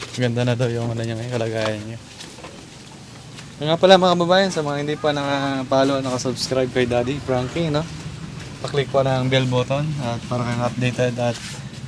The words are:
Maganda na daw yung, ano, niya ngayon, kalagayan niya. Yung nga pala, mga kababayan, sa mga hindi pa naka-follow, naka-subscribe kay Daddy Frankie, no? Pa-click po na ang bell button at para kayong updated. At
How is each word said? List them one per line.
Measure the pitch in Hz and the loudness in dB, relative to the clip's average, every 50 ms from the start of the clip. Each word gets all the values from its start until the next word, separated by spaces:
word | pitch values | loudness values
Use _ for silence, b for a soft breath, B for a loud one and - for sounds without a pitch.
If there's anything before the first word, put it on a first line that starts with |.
| - - - | -14 -10 -4
Maganda | - 127 120 117 120 123 123 | 0 0 0 2 2 2 2
na | 123 | 2
daw | 123 127 | 2 2
yung, | 120 117 117 117 120 | 0 0 0 -2 -2
ano, | 113 | -2
niya | 117 113 113 117 | -2 -2 -4 -4
ngayon, | 110 117 123 | -4 -4 -4
kalagayan | 127 120 113 113 110 110 110 110 107 104 104 | -2 -2 -2 -2 -2 -2 -2 -2 -2 -4 -6
niya. | 110 113 113 - - - - - - - - - - - - - - - - - - - - - - - - - - - - - - - - | -8 -10 -12 -14 -16 -18 -16 -16 -16 -16 -16 -16 -16 -16 -16 -18 -18 -18 -18 -18 -18 -18 -18 -18 -18 -18 -18 -18 -18 -16 -16 -16 -16 -10 -4
Yung | 147 151 | -2 0
nga | 165 | 2
pala, | 170 - 185 190 180 | 6 8 10 10 10
mga | 185 185 175 | 8 8 4
kababayan, | 175 170 170 180 190 196 190 | 4 4 6 6 6 6 4
sa | 170 170 151 | 2 0 0
mga | 143 143 143 | 0 0 -2
hindi | 147 147 151 | -2 -2 -2
pa | 147 147 151 143 | 0 0 0 0
naka-follow, | 143 139 139 143 139 139 139 139 135 131 127 135 135 135 139 139 135 | 0 0 0 0 0 0 0 0 -2 0 2 4 4 4 4 4 2
naka-subscribe | 135 131 127 123 - 131 120 120 - - 127 131 131 123 127 | 0 0 -2 -2 -2 -2 -2 -2 -2 -2 0 0 0 2 2
kay | 127 123 120 | 2 2 2
Daddy | 120 120 120 123 143 143 | 2 2 2 0 -2 -4
Frankie, | - - 131 123 127 127 - 170 170 156 | -2 0 0 0 0 -2 -2 -2 0 0
no? | 147 151 165 165 - - - - - - - - - - - - - - - | 0 0 -2 -4 -6 -10 -12 -12 -12 -12 -12 -12 -12 -12 -12 -12 -10 -8 -8
Pa-click | 127 - 143 131 135 | -4 -2 -2 -2 2
po | - 135 131 | 2 2 2
na | 135 131 131 | 4 2 2
ang | 127 127 | 2 2
bell | 131 131 131 | 2 2 2
button | 127 123 123 123 123 135 143 151 156 147 147 | 2 2 0 0 0 0 -2 -2 -2 -4 -4
at | 135 120 117 117 - | -2 -4 -4 -4 -4
para | - 123 123 | -4 -4 -2
kayong | 120 120 120 120 120 | -2 -2 0 0 0
updated. | 120 117 123 123 123 117 - 127 123 117 123 | 0 0 0 0 0 2 2 0 0 0 0
At | 120 120 113 - - - - - - - - - - | 0 -2 -2 -4 -6 -10 -10 -10 -12 -12 -12 -12 -12